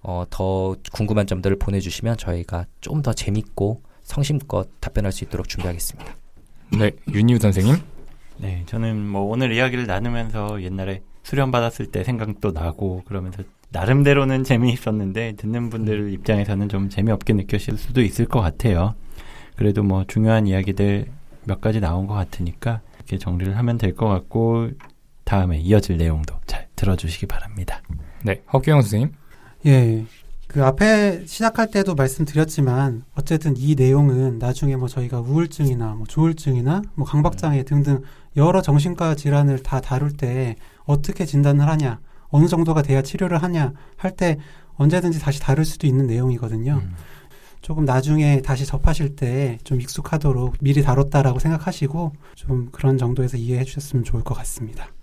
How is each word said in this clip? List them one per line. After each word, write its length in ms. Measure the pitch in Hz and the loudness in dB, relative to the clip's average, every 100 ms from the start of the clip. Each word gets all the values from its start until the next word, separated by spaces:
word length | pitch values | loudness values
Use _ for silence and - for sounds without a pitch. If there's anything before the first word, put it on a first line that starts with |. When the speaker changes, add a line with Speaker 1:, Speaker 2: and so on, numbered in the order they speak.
Speaker 1:
어, 240 | - 90 90 | -6 -8 -6
더 460 | - 95 95 95 92 - | -4 -2 0 -2 -4 -10
궁금한 340 | - 107 104 98 | -4 0 0 0
점들을 320 | 92 95 98 | 0 0 0
보내주시면 580 | - 101 92 - 113 113 | 0 -2 -4 -4 -4 -4
저희가 480 | - 87 87 87 85 - | -4 -6 -4 -8 -8 -12
좀 200 | - 151 | -6 -2
더 120 | 143 | -2
재밌고 680 | 107 - 104 - - 98 117 - - | -2 -2 -2 -4 -2 -2 -2 -10 -20
성심껏 640 | - - 143 147 - 92 92 - | -8 -4 0 -2 -2 -4 -4 -8
답변할 300 | - - 101 | -4 -2 -2
수 100 | 95 | -4
있도록 240 | 92 - 92 | -6 -6 -6
준비하겠습니다. 680 | - 90 85 - - - - - - - - - 104 | -4 -4 -4 -8 -8 -16 -18 -20 -20 -20 -20 -2 2
Speaker 2:
네, 140 | 104 - - | 2 0 -4
윤희우 260 | 101 117 120 | 2 4 6
선생님. 360 | 104 92 98 165 - - - - - - | 4 4 4 4 2 -16 -16 -18 -20 -12
Speaker 3:
네, 260 | 98 92 87 | -8 -6 -6
저는 400 | 113 113 110 104 | -4 -2 -2 -2
뭐 140 | 98 | -2
오늘 300 | 101 113 131 | -2 0 0
이야기를 320 | 113 127 123 117 | 2 0 -2 -4
나누면서 760 | 95 131 120 117 110 104 104 | -2 -2 -2 -2 -4 -4 -6
옛날에 400 | 92 95 95 95 - - | -6 -6 -6 -8 -12 -20
수련 280 | - 139 135 | -4 0 2
받았을 340 | 123 117 - 110 | 2 0 -4 -6
때 160 | - | -4
생각도 480 | 92 120 107 104 107 | -4 -4 -4 -4 -4
나고 520 | 78 82 80 98 90 - | -2 -4 -4 -6 -6 -8
그러면서 380 | 98 92 95 95 _ - | -8 -8 -12 -16 _ -12
나름대로는 720 | - 95 135 143 139 135 131 | -4 2 4 6 4 4 0
재미있었는데 920 | 127 123 123 117 - 107 98 95 113 101 | 2 4 4 0 -2 -2 -2 -4 -6 -6
듣는 320 | 107 117 117 | -4 -4 -4
분들 420 | 110 110 107 104 | -4 -2 -2 -2
입장에서는 540 | 95 - 107 101 101 101 | -4 0 0 0 -2 -2
좀 200 | 98 98 | -2 -2
재미없게 440 | 98 110 104 - | 0 0 0 2
느끼실 440 | 107 95 104 - 107 | 0 2 -2 -2 -4
수도 240 | - 123 | 0 2
있을 240 | 110 - 117 | 2 2 0
것 160 | 120 | 2
같아요. 540 | 113 - 120 87 95 117 - - - - - - | 0 0 0 2 0 -2 -10 -14 -16 -18 -16 0
그래도 280 | 104 101 | 0 2
뭐 200 | 101 95 92 | 2 0 0
중요한 420 | 110 110 110 104 | 2 4 4 4
이야기들 580 | 95 104 98 101 101 - - - - - | 0 0 0 2 2 -4 -12 -18 -14 -6
몇 160 | 95 | -2
가지 180 | 110 110 | 0 0
나온 280 | 92 85 98 | 0 -2 -2
것 60 | |
같으니까 680 | 104 90 - 85 - 120 113 - - | -2 -4 -4 -6 -4 -4 -4 -8 -20
이렇게 200 | - 92 | -8 -6
정리를 400 | - 90 95 101 | -4 -2 -2 0
하면 200 | 120 117 | 0 0
될 180 | 101 - | -2 0
것 120 | 110 | 0
같고 600 | 95 - 113 113 117 117 - - _ _ - | 0 -2 0 2 2 -2 -8 -18 _ _ -10
다음에 360 | - 101 90 78 | -2 2 2 0
이어질 380 | 85 107 - 85 | 4 4 4 0
내용도 380 | 82 78 - - - | 2 0 -2 -6 -4
잘 200 | - - - | -6 -6 -2
들어주시기 500 | 95 92 80 82 90 | 0 0 -2 -6 -2
바랍니다. 540 | - - 101 90 - - - - - | -2 -2 -8 -6 -8 -8 -12 -12 -6
Speaker 2:
네, 180 | 107 95 - | -4 -4 0
허규영 300 | 135 131 151 | 0 6 4
선생님. 300 | 107 104 143 - - - - - 151 | 6 2 0 -4 -20 -20 -20 -2 6
Speaker 4:
예, 400 | 135 117 110 113 - - - - | 6 6 2 -4 -14 -14 -14 -4
그 160 | 147 | 2
앞에 640 | 135 147 208 214 208 175 185 | 2 4 4 6 4 0 -8
시작할 460 | - 226 226 220 | -2 -2 0 0
때도 240 | 202 185 156 | 0 0 2
말씀드렸지만 1080 | 135 135 147 151 156 - 131 127 139 117 - - | 0 0 -2 0 0 2 2 2 0 -2 -8 -6
어쨌든 400 | - 160 156 123 | -2 0 0 0
이 180 | 139 147 | 2 4
내용은 640 | 131 139 143 127 131 113 | 6 6 6 4 0 0
나중에 360 | 123 127 143 131 | -4 0 0 0
뭐 120 | 127 | -4
저희가 320 | 131 120 123 | -4 -4 -4
우울증이나 760 | 120 147 170 - 143 123 113 110 | 0 0 0 0 -2 0 -4 -6
뭐 100 | 113 | -4
조울증이나 760 | - 160 160 147 123 127 180 208 - | 2 2 2 0 0 2 0 -2 -6
뭐 100 | 131 | 0
강박장애 520 | 147 156 - 160 139 | 2 2 0 0 0
Speaker 1:
음. 60 | 131 | 0
Speaker 4:
등등 360 | 143 139 135 - - - 143 | 0 2 0 -2 -20 -8 2
여러 260 | 156 185 | 4 4
정신과 540 | 180 147 165 170 165 147 | 4 2 2 0 -2 0
질환을 440 | 147 143 143 135 | 2 2 4 2
다 160 | - 131 | -2 -4
다룰 300 | - 127 147 | -2 -2 -2
때 440 | 143 131 127 123 110 - - - | -2 -4 -2 -4 -6 -14 -16 0
어떻게 400 | 147 147 - 165 | 0 0 -4 0
진단을 420 | 143 143 143 147 | 2 4 4 4
하냐, 320 | 156 143 - - - - | 2 0 -4 -12 -20 0
어느 180 | 147 170 | 4 4
정도가 340 | 165 165 156 | 4 2 2
돼야 200 | 139 135 | 2 0
치료를 400 | 135 - 185 170 | 0 -4 0 0
하냐 300 | 180 170 135 139 - - | 0 0 -2 -4 -18 -8
할 140 | 185 | -8
때 260 | 190 180 147 - - - - | -2 0 0 -6 -20 -20 2
언제든지 440 | 143 180 175 165 | 4 4 0 0
다시 180 | 139 143 | -2 -2
다룰 260 | - 139 156 | 0 2 0
수도 200 | - 151 | 0 2
있는 200 | 131 135 | 2 2
내용이거든요. 760 | 113 127 120 120 110 123 143 | 0 0 -2 -4 -4 0 0
Speaker 1:
음. 120 | 90 85 - - - - - - | -2 -10 -16 -20 -20 -20 -20 -16
Speaker 4:
조금 240 | - 156 143 | -6 0 2
나중에 560 | 127 135 151 147 139 | 2 4 4 4 4
다시 240 | 131 131 139 | 2 -2 -2
접하실 500 | 139 - 151 139 143 | 2 2 4 -2 -2
때 420 | 127 127 135 113 | -2 -2 -2 -4
좀 160 | - 127 | -4 -4
익숙하도록 760 | 120 - - 160 151 123 127 - | -4 -8 -4 0 2 2 0 0
미리 220 | 139 139 | 2 4
다뤘다라고 560 | 143 131 - 147 139 127 | 4 4 4 4 2 2
생각하시고 720 | 156 160 185 - 135 160 170 147 - - | 0 0 -4 -4 -4 -2 -6 -8 -20 -12
좀 320 | - 127 123 | -4 -4 -4
그런 260 | - 135 135 | -2 2 2
정도에서 400 | 123 127 127 127 | 0 0 -2 -2
이해해 260 | 117 127 | -2 -2
주셨으면 400 | 131 143 143 127 | -2 -6 -4 -4
좋을 200 | 113 117 | 0 -2
것 100 | - 135 | -2 -4
같습니다. 520 | - - 110 110 - - | -6 -8 -10 -8 -10 -12